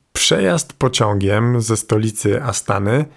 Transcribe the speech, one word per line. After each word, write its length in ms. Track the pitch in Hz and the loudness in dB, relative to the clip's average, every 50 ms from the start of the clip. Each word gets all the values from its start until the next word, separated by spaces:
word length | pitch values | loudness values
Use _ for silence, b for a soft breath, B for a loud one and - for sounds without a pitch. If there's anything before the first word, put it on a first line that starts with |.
| _ _ - | _ _ -6
przejazd 600 | - - - - 190 196 185 175 160 - - - | -2 0 2 2 2 2 2 2 0 -2 -6 -6
pociągiem 880 | - 139 123 - - 117 104 104 101 98 98 104 107 117 120 123 120 | -2 -2 0 0 2 0 0 0 0 0 2 2 2 2 2 2 0
ze 160 | 113 113 110 | 0 0 -2
stolicy 680 | 107 - - 113 107 110 110 107 - - 104 101 - 143 | -2 -2 0 0 0 0 0 -2 -2 0 0 0 0 -2
Astany 600 | 120 101 - - - 101 98 98 104 117 143 151 151 B | -4 -6 -4 -4 -4 -2 -2 0 0 0 0 -2 -4 B